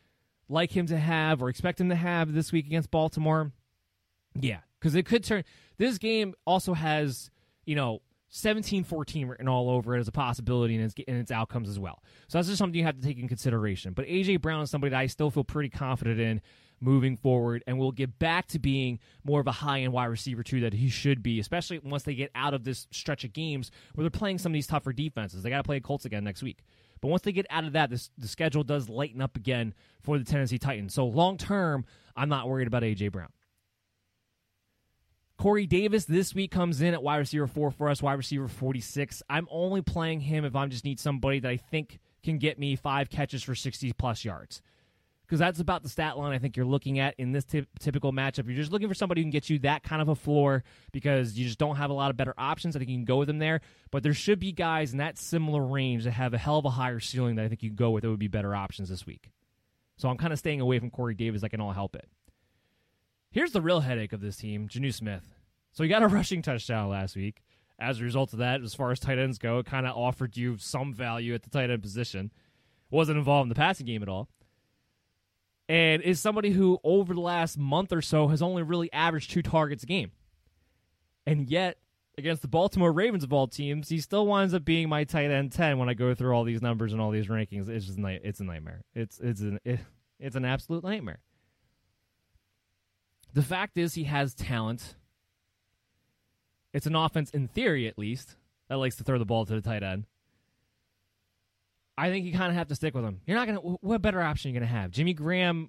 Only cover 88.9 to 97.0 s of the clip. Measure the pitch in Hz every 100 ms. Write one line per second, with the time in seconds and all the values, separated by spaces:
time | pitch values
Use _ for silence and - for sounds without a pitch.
88.9 | 117 113 - 120 190 104 104 123 123 -
89.9 | _ _ - 135 127 127 131 - 165 180
90.9 | 214 110 - _ _ _ _ _ _ _
91.9 | _ _ _ _ _ _ _ _ _ _
92.9 | _ _ _ _ 139 135 185 208 175 170
93.9 | 165 143 143 139 - - 120 110 120 -
94.9 | - _ _ _ _ _ _ _ _ _
95.9 | _ _ _ _ _ _ _ _ 143 147
96.9 | 160